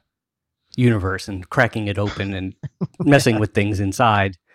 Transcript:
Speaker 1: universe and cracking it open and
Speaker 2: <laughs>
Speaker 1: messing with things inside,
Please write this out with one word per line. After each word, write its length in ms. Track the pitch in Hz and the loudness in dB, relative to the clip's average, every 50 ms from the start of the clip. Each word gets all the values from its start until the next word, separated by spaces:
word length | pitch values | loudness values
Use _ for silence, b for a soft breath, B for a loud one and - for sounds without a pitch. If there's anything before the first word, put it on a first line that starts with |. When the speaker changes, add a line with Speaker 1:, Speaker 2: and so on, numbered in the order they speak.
| _ _ _ _ _ _ _ _ _ _ _ _ _ _ - | _ _ _ _ _ _ _ _ _ _ _ _ _ _ -4
Speaker 1:
universe 520 | - 123 120 113 104 90 95 95 92 - - | 2 2 2 2 2 0 -2 -4 -4 -6 -8
and 200 | 95 92 90 - | -10 -10 -10 -4
cracking 380 | - - 127 113 - 113 107 | 0 0 0 2 0 -4 -6
it 100 | 101 101 | -4 -4
open 360 | 98 104 104 - - 101 98 101 | -2 -4 -4 -4 -4 -6 -4 -4
and 200 | 92 92 92 - _ - - - _ | -6 -6 -8 -10 _ -16 -16 -8 _
Speaker 2:
<laughs> 200 | 180 - - - | -10 -10 -6 -2
Speaker 1:
messing 400 | 175 151 143 135 135 131 110 107 | 2 4 4 6 4 4 2 2
with 140 | 107 - - | 0 0 0
things 260 | 113 101 104 104 95 | 0 0 0 0 -2
inside, 560 | 101 98 98 - 127 113 107 101 98 98 95 - _ _ _ | -2 -4 0 2 2 2 4 2 2 0 -4 -8 _ _ _